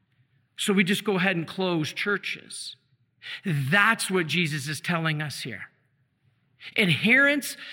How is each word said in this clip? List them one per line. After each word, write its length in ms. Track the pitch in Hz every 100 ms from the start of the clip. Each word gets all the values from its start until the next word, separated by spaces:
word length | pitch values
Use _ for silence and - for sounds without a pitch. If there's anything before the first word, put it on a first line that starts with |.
| _ _ _ _ _ -
So 160 | -
we 100 | 196
just 200 | 180 196
go 140 | 214 185
ahead 180 | 196 170
and 100 | 151
close 480 | - 185 170 147
churches. 840 | - 202 196 - - - - - - _ _ _ _ - - 196
That's 640 | 143 135 202 214 226 -
what 180 | 185 160
Jesus 400 | 165 165 151 143
is 140 | 147
telling 400 | - 170 160 151
us 200 | 151 -
here. 220 | 131 104 - _ _ _ _ _ _ _ _ _ - -
Adherence 840 | 190 139 202 262 277 285 - - -